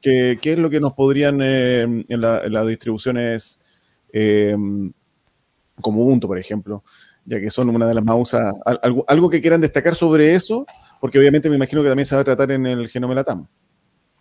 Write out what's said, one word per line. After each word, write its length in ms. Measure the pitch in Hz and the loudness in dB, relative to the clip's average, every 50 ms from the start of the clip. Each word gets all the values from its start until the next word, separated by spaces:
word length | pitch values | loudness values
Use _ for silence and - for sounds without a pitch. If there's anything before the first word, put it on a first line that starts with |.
¿Qué, 380 | - 139 131 127 123 123 123 113 | 0 2 2 2 2 0 0 -2
qué 140 | - 151 160 | -2 -2 0
es 40 | 170 | 0
lo 120 | 165 160 | 0 0
que 100 | 147 151 | 0 0
nos 140 | 147 135 135 | -2 -2 -2
podrían, 460 | - 135 135 139 139 147 147 143 139 135 | 0 0 2 2 2 2 0 0 0 0
eh, 400 | 135 135 131 123 123 127 120 117 | 0 0 0 0 0 0 0 0
en 380 | 120 117 113 - - 120 117 113 | -2 -2 -4 -6 -6 -4 -2 0
la, 200 | 113 113 - - | 0 0 -2 -2
en 100 | 104 107 | -4 -4
las 120 | 107 113 | -2 -2
distribuciones, 960 | 113 113 - - 117 110 107 - 131 123 120 120 117 117 110 - - - - _ _ _ _ _ _ _ _ _ _ - | -2 -4 -6 -6 -6 -6 -4 -4 -4 -4 -2 -4 -4 -4 -6 -8 -10 -12 -14 _ _ _ _ _ _ _ _ _ _ -4
eh, 420 | 110 110 107 104 104 104 104 104 101 101 98 101 101 98 87 - _ _ _ _ _ _ _ _ _ _ _ _ _ _ _ _ - - | 0 2 2 2 2 2 0 0 -2 -4 -4 -6 -6 -8 -8 -12 _ _ _ _ _ _ _ _ _ _ _ _ _ _ _ _ -10 -6
como 200 | 117 107 110 123 | -2 0 2 2
Ubuntu, 240 | 135 131 117 110 | 4 4 2 2
por 120 | 95 95 90 | -2 -6 -6
ejemplo, 440 | 90 - 104 104 90 101 104 101 - _ - - - _ _ _ _ | -8 -8 -8 -10 -8 -10 -12 -14 -14 _ -20 -20 -20 _ _ _ _
ya 120 | - 117 104 | -10 -8 -8
que 120 | 95 110 | -6 -6
son 180 | - - 127 120 | -4 -2 -2 0
una 180 | 117 117 113 | 0 0 0
de 80 | 113 117 | 0 0
las 100 | 113 107 | 0 0
más 120 | 113 117 117 | 0 0 0
usadas? 380 | 123 - - 117 117 101 101 101 - | 0 0 -2 -2 -2 -4 -6 -6 -4
Al-, 160 | 120 123 - - | -4 -2 -2 0
algo, 220 | 123 120 131 - | -2 -2 0 0
algo 240 | - 143 160 180 170 | 2 2 2 2 2
que 100 | 165 156 | 2 0
quieran 200 | 117 165 170 165 | 0 2 2 2
destacar 340 | 160 147 - 139 - 170 165 | 2 0 0 0 0 0 0
sobre 400 | - 170 165 156 151 151 156 170 | 0 2 2 4 4 6 4 4
eso, 320 | 185 - - 220 247 285 - - _ _ _ _ _ | 2 2 0 -4 -4 -6 -8 -14 _ _ _ _ _
porque 180 | - 123 - 139 | -6 0 4 4
obviamente 300 | 139 143 143 151 151 156 | 6 6 6 4 2 2
me 80 | 147 | 0
imagino 260 | 135 135 127 147 151 147 | 0 0 0 0 0 0
que 60 | 139 | 2
también 180 | 131 135 139 | 2 0 0
se 100 | - 143 | 0 0
va 60 | 135 139 | 0 2
a 20 | |
tratar 260 | 139 127 - 139 135 | 2 2 2 0 0
en 160 | 139 131 127 | 0 -2 -2
el 220 | 127 127 120 117 113 | -2 -2 -4 -6 -6
Genome 260 | - 123 127 123 127 | -6 -6 -4 -4 -2
Latam. 320 | 135 139 - 117 87 73 - _ _ _ _ _ _ _ _ _ _ _ _ _ _ | -2 -2 -4 -6 -8 -10 -14 _ _ _ _ _ _ _ _ _ _ _ _ _ _